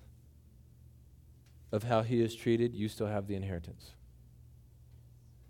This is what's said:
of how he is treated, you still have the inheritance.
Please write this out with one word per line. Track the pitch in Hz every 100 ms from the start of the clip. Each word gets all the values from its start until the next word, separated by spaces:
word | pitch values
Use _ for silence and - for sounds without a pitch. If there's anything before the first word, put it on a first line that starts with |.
| - - - - - - - - - - - - - - - - -
of | 107
how | 117 113
he | 113 120
is | 113
treated, | 117 120 117 120
you | 110 107
still | - 107
have | 104 101
the |
inheritance. | 95 98 87 - - - - - - - - - - - - - - - - - -